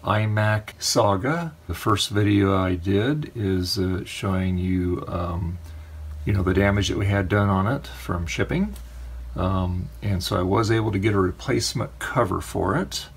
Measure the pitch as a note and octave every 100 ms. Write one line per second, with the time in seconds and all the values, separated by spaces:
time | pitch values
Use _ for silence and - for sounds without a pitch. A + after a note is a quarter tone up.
0 | - G#2+ G#2+ G#2+ G#2+ G#2+ - - - A#2+
1 | G#2+ G2 A2+ E3 E3 - - E2+ A2 G2+
2 | - G#2 G#2 G2+ G2 F#2+ F#2 F2+ F#2 G2
3 | A#2+ D#3 - A#2+ G2 F#2 F2+ G2 F#2 F#2
4 | - - G2 F#2 F#2 F2+ F#2 F#2 F2+ F2
5 | - F#2 F2 E2+ E2+ F2 - - - -
6 | - - - G2 F#2 F#2 G2+ G2 - -
7 | G2+ G2+ F2+ G#2 G2+ F#2+ G2 C3+ - -
8 | - F2+ E2+ - G2 F3 G#3 - - -
9 | - - - - F#2 F#2+ F#2 F2+ F#2 -
10 | G#2 F#2 - G2 F#2 G2+ A2 A2+ A2 G2
11 | G#2+ G2+ F#2 - - A#2+ - - - -
12 | - - F#2+ F2+ - F#2+ F2+ B2+ G3 -
13 | -